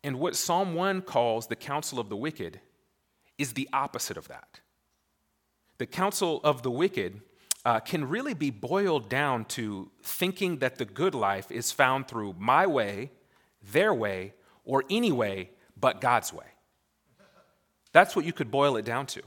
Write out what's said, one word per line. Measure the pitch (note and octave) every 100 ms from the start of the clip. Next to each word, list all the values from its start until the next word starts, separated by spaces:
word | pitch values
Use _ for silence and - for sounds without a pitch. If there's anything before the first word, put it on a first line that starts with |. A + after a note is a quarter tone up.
And | D3 B2+
what | E3+
Psalm | - - F3 F#3+
one | E3 F#3+ F#3+
calls | F#3 C3+ A#2+ A2+ A2+
the |
counsel | A#2 - C#3+ D#3 B2+
of | G#2
the | G#2
wicked | D3 D#3 F2 F#2+ _ _ _ _ _ _ _ -
is | C#3
the | A#2 C3+
opposite | C3+ C#3 A#2+ - E2+
of | -
that. | C2 - - _ _ _ _ _ _ _ _ _ _ _ _
The | A#2+
counsel | F3 F#3+ G3+ F3+ D#3
of | D3+ C3+
the | B2+
wicked, | A#2+ F#3 F#3+ F2+ G2 - _ _ - -
uh, | A2+
can | - F3 C3+
really | G3 C#4
be | F#3 C#3+
boiled | G#2+ B2 F#3 G3 D3+ G#2+
down | B2+ C#3+ B2
to | A2 - G#2+ G2+ G2 _
thinking | - - F3+ F#3+ F#3+ D#3
that | B2+ -
the |
good | A2+ G2+ F3+ D3
life | G2+ G2 -
is | A#2 A#2
found | - C3 C3+ C3
through | A#2 G2+ F2+
my | G#2+ C#3
way, | F#3+ C#3 G#2 G2+ C3 _ _ _ _ _ G2
their | C#3+ G#3+
way, | D3 G#2+ F#2+ F#2+ - _ _
or | - C3 B2+
any | G#3 A#3+
way | C3 G#2+ F#2+ F2+ - _ -
but | - -
God's | B2+ A#2+ -
way. | - - _ _ _ _ _ _ _ _ _ _ _ _ _ _
That's | D#3+ F#3+
what | -
you | D#3+
could | - A#2+
boil | C#3 C#3+ A#2+
it |
down | G#2+ A#2 C#3
to. | -